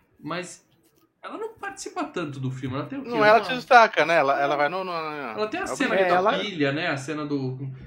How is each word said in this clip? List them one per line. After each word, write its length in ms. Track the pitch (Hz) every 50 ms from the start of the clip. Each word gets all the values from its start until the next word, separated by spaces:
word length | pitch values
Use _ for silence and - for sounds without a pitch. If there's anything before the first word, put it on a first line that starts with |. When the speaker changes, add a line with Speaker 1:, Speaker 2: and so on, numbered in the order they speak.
| _ _ _ _
Speaker 1:
Mas 440 | 143 151 165 180 180 175 - - _ _ _ _ _ _ _ _ _ _ _ _ -
ela 140 | 196 262 370
não 140 | 453 440 -
participa 480 | - 403 392 - - - - - 370 294
tanto 360 | - - - 165 - 135 131
do 120 | 131 127
filme, 240 | 131 - 135 127 127
ela 100 | 143 139
tem 140 | - 269 277
o 40 | 214
quê? 60 | 233
Speaker 2:
Não, 160 | 240 220 214
ela 140 | 214 220 226
Speaker 1:
Uma 60 | 202
Speaker 2:
se 80 | - 254
destaca, 500 | 247 - - 262 240 226 208 - 170 147
né? 120 | 160 170
Ela, 220 | 165 139 139 139 131
ela 160 | 143 143 147
vai 140 | 143 147 147
no, 140 | 180 190 185
no, 80 | 185
no 0 |
Speaker 1:
Ela 560 | 170 165 156 151 151 147 139 117 107 208 214
tem 120 | 214 311 359
a 40 | 381
Speaker 2:
é 20 |
o 100 | - -
Speaker 1:
cena 200 | - 269 240 202
Speaker 3:
É, 120 | 190 190 175
Speaker 1:
da 60 | 175
Speaker 3:
ela 220 | 180 190 220 277
Speaker 1:
pilha, 340 | - - 208 185 156 143 139
né? 160 | 139 156 180 170
A 80 | 143
cena 280 | 135 - 160 151 151 147
do, 320 | 147 143 139 131 127 131 - - - - - -